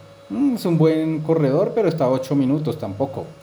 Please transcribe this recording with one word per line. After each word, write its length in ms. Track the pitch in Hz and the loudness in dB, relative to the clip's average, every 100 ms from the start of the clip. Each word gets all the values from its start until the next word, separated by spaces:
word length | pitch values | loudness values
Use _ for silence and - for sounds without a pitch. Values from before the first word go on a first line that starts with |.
| - - - | -20 -20 -8
Mm, 240 | 208 285 | 0 0
es 120 | 233 185 | 0 0
un 120 | 165 | 4
buen 440 | 156 160 160 160 | 4 2 0 -2
corredor, 500 | 156 160 139 151 208 | 0 2 2 2 0
pero 160 | - 165 | 0 0
está 140 | 160 | 0
a 60 | 127 | 0
ocho 260 | 131 - 143 | 0 0 0
minutos 420 | 131 151 151 - | 2 0 -2 -4
tampoco. 480 | 104 101 135 104 82 - | -6 -4 -6 -6 -12 -16